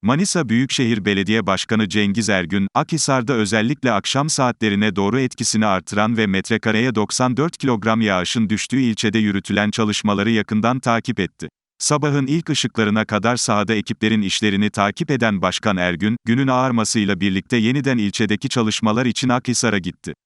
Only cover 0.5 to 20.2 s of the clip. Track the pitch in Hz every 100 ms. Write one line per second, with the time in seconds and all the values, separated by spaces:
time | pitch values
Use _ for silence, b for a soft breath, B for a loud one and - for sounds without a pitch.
0.5 | 113 131 - 120 117 98 98 98 110 98
1.5 | 95 - 107 107 104 101 98 107 98 85
2.5 | 98 98 - 156 160 - 131 113 123 104
3.5 | 110 110 151 127 104 - 131 151 - 131
4.5 | - 110 101 107 95 98 123 127 - 117
5.5 | 110 107 95 - 101 110 113 110 95 -
6.5 | 110 113 107 127 107 101 - 127 120 160
7.5 | - 139 117 107 113 110 92 87 123 107
8.5 | 104 - 123 123 107 110 107 107 98 -
9.5 | 98 104 104 107 101 107 101 104 110 101
10.5 | 107 113 127 123 113 - 110 90 _ 85
11.5 | _ _ _ - 147 147 143 135 156 160
12.5 | 143 117 - 107 107 107 107 107 120 -
13.5 | 104 101 110 101 113 107 110 98 - 107
14.5 | 98 104 - 101 - 160 135 113 101 92
15.5 | - 110 95 90 85 104 120 - 120 135
16.5 | 127 131 117 107 117 101 95 101 95 -
17.5 | 120 110 139 139 123 104 - 107 107 135
18.5 | - 110 - 110 110 127 107 127 123 -
19.5 | 117 117 104 87 - - 71